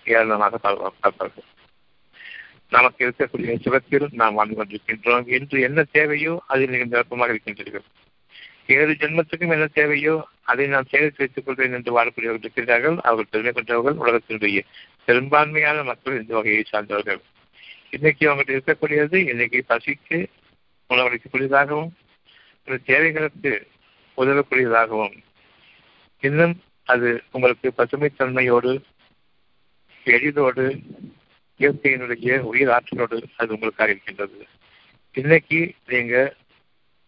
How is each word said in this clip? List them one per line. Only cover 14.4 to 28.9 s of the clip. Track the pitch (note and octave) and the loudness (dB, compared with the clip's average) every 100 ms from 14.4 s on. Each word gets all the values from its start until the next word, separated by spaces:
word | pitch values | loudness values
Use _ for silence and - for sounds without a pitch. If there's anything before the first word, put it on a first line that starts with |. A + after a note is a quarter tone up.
| G#2+ G2 - - - _ | -2 -2 -6 -18 -20 _
பெரும்பான்மையான | - B2 C3+ D3 D3+ D#3 D3+ D3+ | 2 2 4 2 2 0 0 -2
மக்கள் | C3 A#2 C3+ C3 | -4 -8 -6 -6
இந்த | A2 | -4
வகையை | A2+ G#2+ G#2+ G#2+ | -2 0 -2 -2
சார்ந்தவர்கள். | G#2+ G#2 G#2 G2+ F#2 _ _ _ - - - - | -6 -4 -4 -4 -6 _ _ _ -20 -20 -20 -14
இன்னைக்கு | C3+ D3+ C#3+ D3+ | -2 0 2 0
அவங்ககிட்ட | C#3 C3+ C3+ | 2 -2 -2
இருக்கக்கூடியது, | D#3+ D3+ D3+ D3 D3 | -2 -2 0 0 2
இன்னைக்கு | F#3 E3 A#2+ A#2 B2 B2 | 0 0 -2 0 -2 -2
பசிக்கு | A#2 D3+ C#3+ - E3 F#3+ _ _ _ _ _ - | -2 -2 -8 -6 -6 -6 _ _ _ _ _ -4
உணவளிக்கக்கூடியதாகவும், | B2 B2 A#2+ - C3 C3+ C#3 C#3+ D3+ E3 F3 _ _ _ _ _ _ | -2 0 -4 -6 -4 0 2 2 -2 -6 -12 _ _ _ _ _ _
இந்த | - B2+ | -10 -8
தேவைகளுக்கு | C3 C3+ D#3+ D#3 D#3 - C3+ G#2 - _ _ _ _ - | 0 2 2 0 -6 -4 -4 -4 -8 _ _ _ _ 0
உதவக்கூடியதாகவும், | C3 C#3+ C3+ C3 B2 A2+ A2+ A2 G2+ G2 _ _ _ _ _ _ _ _ _ - | 2 2 2 0 2 2 2 0 -4 -6 _ _ _ _ _ _ _ _ _ -6
இன்னும் | C#3 D3+ E3+ F3 _ _ | -2 2 2 0 _ _
அது | - B2 A#2+ A#2 _ | 0 2 2 -2 _
உங்களுக்கு | B2+ B2 A#2+ B2+ B2 | 2 2 2 -4 0
பசுமைத்தன்மையோடு, | A#2+ C#3 D3 - B2+ B2+ B2 A#2+ B2 C3+ - | -2 0 -2 -2 -2 0 2 2 2 -4 -6